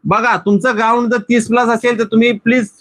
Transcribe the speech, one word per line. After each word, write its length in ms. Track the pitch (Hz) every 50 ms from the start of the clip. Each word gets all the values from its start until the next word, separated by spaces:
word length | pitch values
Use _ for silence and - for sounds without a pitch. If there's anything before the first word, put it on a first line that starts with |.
| -
बघा, 340 | 151 190 220 226 247 214
तुमचं 400 | 175 - 202 208 196 - 262 233
ग्राउंड 340 | 208 220 226 233 240 240 226
जर 60 | 247
तीस 300 | 233 - - 240 240 -
प्लस 200 | - 226 247 247
असेल, 320 | 233 233 226 - 240 240 214
तर 40 | 233
तुम्ही 280 | 202 220 220 233 240
प्लीज 360 | 233 - _ 233 247 254 220 - _ _